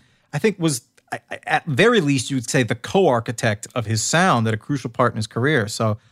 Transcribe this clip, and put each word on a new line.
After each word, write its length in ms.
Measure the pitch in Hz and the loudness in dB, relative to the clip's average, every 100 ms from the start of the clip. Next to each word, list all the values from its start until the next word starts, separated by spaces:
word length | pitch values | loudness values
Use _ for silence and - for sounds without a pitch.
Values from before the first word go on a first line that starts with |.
| _ _ _ | _ _ _
I 60 | 147 | -2
think 220 | 220 208 | -2 0
was, 220 | 160 127 _ _ - | -2 -2 _ _ -14
I, 80 | 123 - | -14 -12
I, 80 | - - | -12 -2
at 200 | 151 - | -2 0
very 340 | 135 220 233 | 4 4 4
least, 300 | 143 139 - | 2 0 -2
you 60 | 135 | -4
would 100 | 117 | -2
say 140 | 139 | 0
the 120 | 120 | 0
co-architect 920 | 120 - 190 175 120 110 117 120 101 - | -2 -2 2 4 2 -2 -4 -2 -2 -6
of 100 | 127 | -8
his 180 | 107 110 | -4 -4
sound 460 | - 160 185 127 113 | 0 2 4 2 0
at 60 | |
a 20 | 107 | -2
crucial 320 | - 143 123 | -4 -6 -4
part 240 | - 120 | 0 0
in 40 | 117 | 0
his 100 | 107 | -6
career. 420 | 113 131 151 107 | -2 0 0 -2
So 300 | - 113 104 _ | -2 -2 -2 _